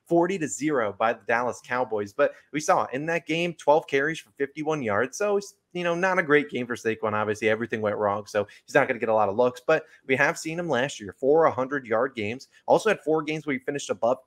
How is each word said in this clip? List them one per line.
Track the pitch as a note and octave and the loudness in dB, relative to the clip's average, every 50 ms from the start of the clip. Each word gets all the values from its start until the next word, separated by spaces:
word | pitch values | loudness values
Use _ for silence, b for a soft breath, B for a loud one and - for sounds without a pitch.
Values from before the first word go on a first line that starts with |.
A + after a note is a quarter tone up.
| b | b
forty | - E3+ E3+ E3+ F3 G3 F#3 | 0 2 2 4 2 0 -4
to | D3+ | -4
zero | B2+ - - C#3+ D#3 D3 B2 A2 G2+ | -6 -6 -4 -2 0 2 2 0 0
by | F#2+ - A2+ A#2 A#2+ | 0 2 2 2 2
the | A2+ - | 0 0
Dallas | - A#2 A#2 B2 A#2 G#2+ - - | 0 2 2 2 0 -4 -6 -6
Cowboys. | - B2 B2+ B2+ A2 A2 G#2 G#2 G2+ | -4 -2 -2 -2 -2 -2 -4 -4 -6
But | - - C#3+ B2+ B B B B | 0 0 0 0 B B B B
we | - D3+ | -8 -6
saw | - F#3 F3+ C#3 G#2+ - | 0 2 2 2 2 -2
in | A#2+ C3+ D#3 | -4 -6 -4
that | E3 E3+ E3 - | -2 -4 -4 -4
game, | - D#3 E3+ F3 F3 E3 | -4 -2 -2 -2 -4 -4
twelve | - - C#3+ D3 D#3+ D#3+ - | -2 2 4 4 4 2 0
carries | C#3 C#3 C#3+ D#3 D#3+ - | -2 0 0 0 -4 -8
for | - A2 _ - | -12 _ _ -6
fifty-one | C#3 C3+ - D#3 D3 D#3 D#3 D3+ B2 | -6 -6 -4 -8 -4 -4 -2 -2 -2
yards. | G#2+ G2+ G#2 B2+ C3 - | 0 0 0 0 -2 -2
So | - G#3 G#3 G3+ | -4 -2 0 0
it's, | G3+ G3+ - _ _ _ _ | -2 -2 -6 _ _ _ _
you | - F3+ F3 | -8 -4 -2
know, | E3+ E3+ | -2 0
not | E3+ F#3+ F#3+ F#3 F#3 | 0 0 0 2 0
a | |
great | E3+ C#3 D3 D3 C3+ - | 2 4 4 4 4 2
game | - B2 B2 | -4 -6 -4
for | A#2 A#2+ | -4 -6
Saquon. | - - A2+ A2 - A2+ G#2+ | -2 -2 -2 -2 0 -2 -2
Obviously, | G#2+ G#2+ G#2+ G#2+ G#2 G#2 A2+ G#2+ | 0 0 0 0 -2 0 2 0
everything | A2 A2 A#2 A2+ A#2+ A2 | 2 0 -2 -4 -4 -2
went | G#2+ G2+ G#2+ G#2+ | -2 -2 -2 0
wrong, | G#2+ G2+ G2+ G#2+ G#2 | 0 0 0 -2 -6
so | - - G#2 G2+ B B B B | -4 -2 -2 -2 B B B B
he's | - B2+ | 0 2
not | D3 B2+ B2 | 2 2 2
gonna | B2 A2 | 0 -2
get | A#2 A2 | 0 2
a | A2 | 2
lot | A2 G#2 G2 | 4 2 2
of | G2 | 2
looks. | A#2 B2 B2+ B2 - | 2 2 2 2 -4
But | - - D#3+ C#3+ b b b b b | 0 0 0 0 b b b b b
we | C3+ C3 | -2 2
have | B2+ C#3 D#3 E3+ - | 2 2 0 0 -4
seen | - D#3+ D#3+ F3 | -8 -8 -8 -6
him | F3 E3 | -4 0
last | C3+ A#2 C3 C#3+ - - | 0 0 0 -2 -4 -10
year, | G#2 F#2 - - | -12 -14 -10 -2
four | C3 C3 D3+ E3 D#3+ C#3 | 2 4 6 6 6 4
hundred-yard | G#2+ B2 C3 C3 C#3+ C#3 B2+ G#2+ A2 A2 C3 C#3 - | 2 0 -4 -4 -4 -8 -2 0 0 0 0 -2 -4
games. | A2+ G2+ G#2 B2 C3+ - b b b b | -6 -6 -6 -6 -8 -12 b b b b
Also | - C3+ E3 - A3 | 2 2 4 4 0
had | F3+ - | -2 -2
four | - D3 D#3 D#3+ | -2 -2 -2 -2
games | D3+ D3 D#3 D#3+ - | -2 -4 -8 -6 -4
where | D3+ | -6
he | C3+ B2+ | -6 -4
finished | - C#3+ C#3+ C#3 - - | -4 -6 -6 -6 -6 -6
above | A2+ G2 A#2 A#2 C3 - _ | -4 0 0 0 0 0 _